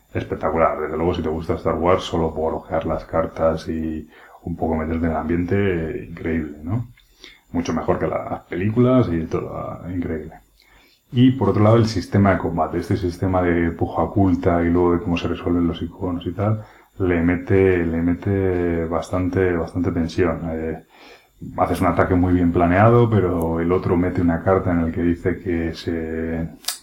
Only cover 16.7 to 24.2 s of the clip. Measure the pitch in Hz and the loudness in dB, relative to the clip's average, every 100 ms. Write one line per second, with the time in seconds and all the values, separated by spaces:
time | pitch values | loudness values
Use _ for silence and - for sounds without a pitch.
16.7 | - _ - 92 85 85 87 - 98 95 | -20 _ -2 0 2 2 0 2 4 6
17.7 | 90 82 82 85 85 101 98 95 90 87 | 4 0 0 0 0 0 0 2 0 0
18.7 | 82 82 82 - 92 90 95 92 85 82 | 0 -2 -4 -2 -2 0 2 2 0 -2
19.7 | 90 87 85 82 - 85 78 82 80 80 | -2 -2 0 -2 0 0 0 -6 -4 -6
20.7 | 78 - - - - _ - - - 87 | -8 -12 -20 -20 -20 _ -16 -10 -4 -2
21.7 | 85 90 85 85 90 90 90 87 87 85 | 2 2 2 2 4 4 4 2 2 4
22.7 | 92 113 120 117 107 90 87 82 82 85 | 6 6 6 4 4 2 0 0 0 2
23.7 | 92 95 87 90 87 | 0 2 2 2 2